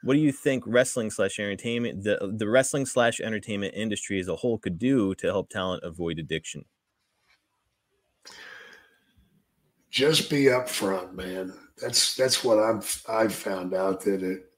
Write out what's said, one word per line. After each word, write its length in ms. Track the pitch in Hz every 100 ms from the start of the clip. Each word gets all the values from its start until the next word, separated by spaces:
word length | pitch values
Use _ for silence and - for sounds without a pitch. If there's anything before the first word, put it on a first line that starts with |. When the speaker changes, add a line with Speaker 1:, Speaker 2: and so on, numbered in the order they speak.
Speaker 1:
What 120 | - 143
do 40 |
you 140 | 156
think 300 | 135 143 131 107
wrestling 420 | 120 131 - 107
slash 280 | - 98 -
entertainment, 640 | 101 98 117 117 120 92
the, 280 | 104 104 98 104
the 100 | 104
wrestling 360 | 123 135 147 135
slash 360 | - 117 110
entertainment 520 | 113 110 107 104 98 -
industry 440 | 110 101 - 98
as 80 | 90
a 80 | 80
whole 220 | 127 113
could 180 | 117 85
do 380 | 123 135 98 95
to 120 | 87
help 200 | 95 -
talent 340 | 104 92 90 87
avoid 340 | 82 85 82
addiction?" 460 | 76 80 - 73 - _ _ _ _ _ _ _ _ _ _ _ _ _ _ _ - - - - - - _ _ _ _ _ _ _ _ _ _ _
Speaker 2:
Just 400 | - 139 156 -
be 160 | 147 135
upfront, 680 | 123 127 - 98 95 90
man. 400 | 92 92 92 95 - - _
That's, 340 | 117 120 - -
that's 280 | 131 -
what 140 | 123 107
I'm, 220 | 110 107 - - -
I've 260 | 110 110
found 400 | - - 95 90
out 280 | 92 95 95
that 200 | - 95
it 260 | 92 92 -